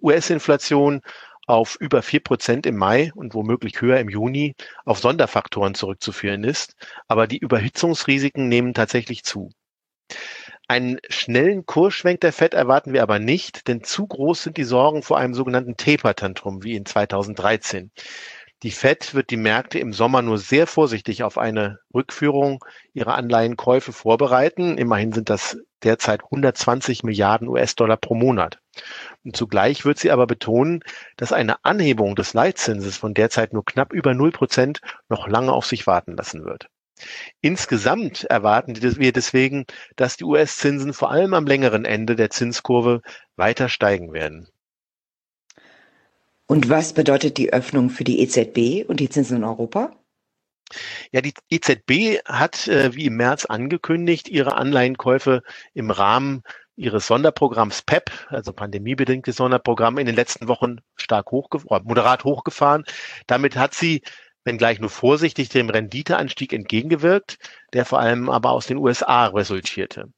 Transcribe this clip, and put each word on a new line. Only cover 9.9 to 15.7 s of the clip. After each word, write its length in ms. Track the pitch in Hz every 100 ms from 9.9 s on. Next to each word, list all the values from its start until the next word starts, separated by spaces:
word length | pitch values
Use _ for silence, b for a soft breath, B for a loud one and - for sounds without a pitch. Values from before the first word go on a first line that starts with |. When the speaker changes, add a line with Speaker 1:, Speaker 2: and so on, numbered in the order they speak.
| _ - B B B B B B
Speaker 1:
Einen 300 | 123 123 131 -
schnellen 580 | - - 120 165 202 -
Kursschwenk 540 | 151 190 - 180 180
der 120 | 170
Fed 220 | - 160 -
erwarten 360 | 127 139 139
wir 120 | 131
aber 160 | 107 104
nicht, 480 | 110 175 - - -
denn 160 | 120
zu 240 | - - 202
groß 360 | 135 147 165
sind 140 | 165 160
die 60 |
Sorgen 400 | 123 123 147 151
vor 160 | - 143
einem 160 | 127 123
sogenannten 420 | 127 123 123